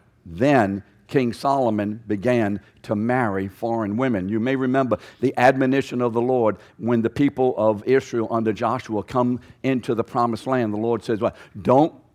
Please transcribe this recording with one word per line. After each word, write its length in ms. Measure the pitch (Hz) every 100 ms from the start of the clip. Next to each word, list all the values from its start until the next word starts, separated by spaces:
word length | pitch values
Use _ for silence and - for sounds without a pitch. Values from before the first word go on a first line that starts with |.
| _ _
Then 600 | - 85 135 135 98 98 - _ -
King 260 | 147 120
Solomon 680 | - 143 139 120 107 104 107 113
began 540 | 104 110 123 101 101 - _
to 120 | - 104
marry 520 | 117 127 113 98 98
foreign 500 | - 117 117 104 107
women. 320 | 131 104 92
You 100 | 110
may 160 | 120 135
remember 420 | 131 135 131 107 - -
the 120 | 127 127
admonition 640 | 123 135 131 135 127 123
of 120 | 120
the 80 | 113
Lord 360 | 123 127 110 98 - -
when 240 | 110 120
the 80 | 110
people 460 | - 143 131 127 110
of 260 | 110 104 113
Israel 400 | 131 - 117 110
under 240 | 117 110
Joshua 480 | 101 113 123 - 107
come 380 | 95 123 123 123 - -
into 320 | 131 131 120 113
the 80 |
promised 420 | 113 127 120 110 -
land. 260 | 127 113
The 60 | 104
Lord 260 | 113 117
says, 160 | - 107
"What? 160 | 107 - - 107
Don't 340 | 110 131 165 - _